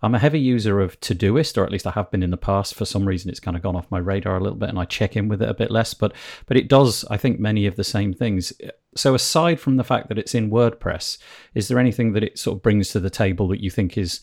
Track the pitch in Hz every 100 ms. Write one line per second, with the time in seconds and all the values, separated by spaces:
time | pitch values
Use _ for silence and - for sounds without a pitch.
0 | 110 120 147 156 131 120 107 101 90 -
1 | - 87 98 131 151 110 95 101 98 104
2 | - 98 90 90 - 98 95 - 104 98
3 | 98 92 90 - - 85 95 87 - 92
4 | 87 98 98 92 98 104 107 113 127 -
5 | 104 110 104 104 113 - 113 113 110 -
6 | 104 - - - - 127 - 135 131 -
7 | - 107 127 104 107 107 101 95 95 101
8 | 101 92 117 95 - - - - _ -
9 | 135 131 - 156 170 160 139 131 120 120
10 | - 107 - 117 107 113 117 - 92 87
11 | - - - - - 113 101 123 127 -
12 | 117 104 107 - 117 98 113 104 95 104
13 | 92 - 98 90 95 98 95 - 92 -
14 | 90 -